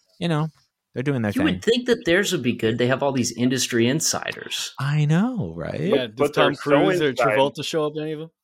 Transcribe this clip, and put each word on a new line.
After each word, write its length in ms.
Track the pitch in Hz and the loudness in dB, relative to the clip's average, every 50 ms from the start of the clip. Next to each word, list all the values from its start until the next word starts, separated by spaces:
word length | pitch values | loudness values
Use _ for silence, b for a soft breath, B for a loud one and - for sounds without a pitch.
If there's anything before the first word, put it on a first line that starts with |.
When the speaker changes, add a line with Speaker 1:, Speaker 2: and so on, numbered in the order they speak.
| _ _ _ _ | _ _ _ _
Speaker 1:
you 100 | 175 170 | -4 -2
know, 200 | 160 147 156 156 - _ _ _ _ _ _ _ _ | 0 -2 -2 -4 -6 _ _ _ _ _ _ _ _
they're 100 | 120 127 | -6 -4
doing 200 | 139 139 127 113 | -2 -2 0 0
their 80 | 104 | 0
Speaker 2:
You 120 | 98 262 294 | 0 0 0
Speaker 1:
thing. 20 | |
Speaker 2:
would 200 | - - 92 - | 0 0 0 0
think 220 | 208 233 247 247 | 0 0 0 2
that 180 | 247 233 - - | 0 0 0 2
theirs 280 | 175 170 185 208 - 180 | 2 2 2 2 2 -2
would 100 | 156 120 | 0 0
be 100 | 123 107 | -2 -2
good. 260 | - - 110 117 120 | 0 0 0 2 2
They 80 | 123 123 | 2 2
have 140 | 131 123 139 | 2 2 0
all 100 | 143 131 | 0 0
these 200 | 135 117 - - | 0 -2 -2 -2
industry 540 | - 123 127 131 127 - - - 117 113 120 | 0 0 0 0 0 -2 0 2 2 2 4
insiders. 840 | 135 156 - - - - - - - - - - - - - - - - | 2 0 0 -2 -2 -2 -4 -6 -8 -10 -10 -10 -8 -8 -8 -8 -8 -6
Speaker 1:
I 260 | 135 143 147 151 147 | -2 0 2 2 2
know, 460 | 147 156 170 208 247 262 214 120 82 82 | 4 2 2 2 0 -2 -4 -6 -6 -6
right? 240 | 85 78 - 95 - | -8 -8 -6 -6 -4
Speaker 3:
Yeah, 260 | 151 - - 139 127 113 | 0 0 0 0 0 -2
does 60 | 107 | -2
Speaker 4:
But 180 | 120 143 143 - | -2 -2 0 2
they're 100 | 151 147 | 2 2
Speaker 3:
Tom 80 | 139 143 | 2 2
Speaker 4:
so 80 | - - | -2 2
Speaker 3:
Cruise 380 | 143 147 143 170 190 185 175 | 4 4 4 4 4 2 2
or 100 | 151 143 | 0 0
Speaker 4:
inside. 160 | 127 - 120 110 | 2 2 0 2
Speaker 3:
Travolta 360 | 107 120 135 143 - - 143 | 4 4 2 2 0 -4 -8
show 220 | - - 160 151 | -4 -2 -2 -2
up 80 | 151 151 | -2 -4
in 60 | 156 151 | -6 -6
any 100 | 156 156 | -6 -8
of 80 | 151 | -8
them? 100 | 160 165 _ _ | -10 -14 _ _